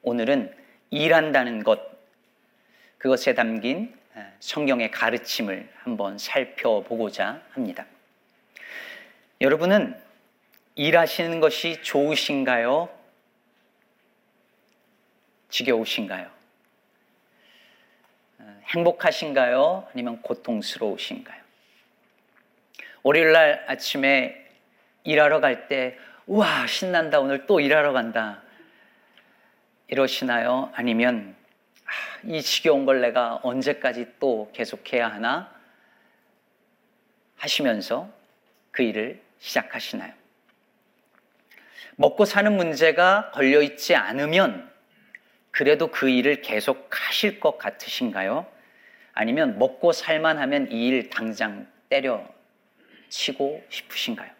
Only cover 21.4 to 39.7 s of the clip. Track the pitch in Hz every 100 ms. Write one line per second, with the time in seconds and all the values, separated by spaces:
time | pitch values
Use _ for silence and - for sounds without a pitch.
21.4 | _ _ _ _ _ _ _ _ _ _
22.4 | _ _ _ - - - 139 156 160 160
23.4 | 156 147 - 135 - 143 135 139 123 -
24.4 | - _ _ _ _ _ - 151 147 151
25.4 | 143 120 - 135 127 - - - - 202
26.4 | 202 - 240 - 185 175 160 147 135 139
27.4 | 135 190 139 151 147 127 113 113 110 101
28.4 | - _ _ _ _ _ _ _ _ _
29.4 | _ _ _ _ _ 135 131 - 131 120
30.4 | 117 127 135 - 123 113 123 120 101 -
31.4 | _ _ _ _ - - - - - 160
32.4 | 139 - 165 143 135 135 120 123 117 117
33.4 | 127 127 131 - 131 120 117 _ 139 113
34.4 | 107 - 117 - - 127 113 104 113 147
35.4 | 190 - _ _ _ _ _ _ _ _
36.4 | _ _ _ _ _ _ _ _ _ _
37.4 | 120 - 139 107 - 120 185 - _ _
38.4 | _ _ _ - 120 107 117 - _ _
39.4 | - 131 -